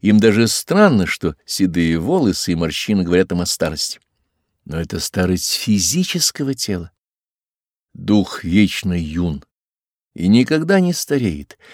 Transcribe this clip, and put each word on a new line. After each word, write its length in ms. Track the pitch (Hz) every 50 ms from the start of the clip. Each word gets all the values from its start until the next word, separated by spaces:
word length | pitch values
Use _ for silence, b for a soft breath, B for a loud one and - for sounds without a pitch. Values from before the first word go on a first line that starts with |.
Им 180 | - 101 107 107
даже 300 | 104 113 101 107 117 110
странно, 560 | - - - - 165 196 214 196 143 104 90
что 320 | 82 - - - 87 73 _ _
седые 540 | - - - 98 92 80 87 85 82 82 82
волосы 540 | 82 113 170 190 147 104 87 - - - 87
и 20 |
морщины 500 | 82 85 82 78 - - - 107 98 92
говорят 280 | 85 87 90 92 - 92
им 100 | 87 87
о 40 |
старости. 540 | - - - - 80 80 76 - - - - _ _ _ _ _ _ _ _ _ _ _ _ _
Но 160 | - 73 80
это 180 | 85 - - 85
старость 540 | - - - 95 92 92 92 90 - - -
физического 1000 | - - - 107 101 92 95 131 175 185 - - 180 - - - - 147 135 135
тела. 360 | - - - 101 90 85 82 _ _ _ _ _ _ _ _ _ _ _ _ _ _ _ _ _ _ _ _ _
Дух 500 | - 87 - 104 104 95 - - - -
вечно 560 | 113 90 101 107 90 - - - 98 87 87
юн 460 | 82 76 76 85 87 87 78 69 - _ _ _ _ _ _ _ _ _ _ _ _ _ _
и 120 | - 85
никогда 540 | 92 104 120 127 - 156 156 160 165 196 190
не 140 | 180 175 175
стареет. 640 | - - - 143 139 123 101 80 71 71 _ - B B B